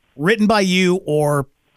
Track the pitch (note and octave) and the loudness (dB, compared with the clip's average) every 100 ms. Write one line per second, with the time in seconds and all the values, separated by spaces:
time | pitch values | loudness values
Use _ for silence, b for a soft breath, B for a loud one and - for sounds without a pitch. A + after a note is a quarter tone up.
0 | _ - D3+ A3 G#3+ G#3+ F#3+ F3+ F#3 F3+ | _ -6 -2 0 2 2 2 0 0 0
1 | - D3+ D3 D3 C3+ _ _ | -2 -2 0 -2 -4 _ _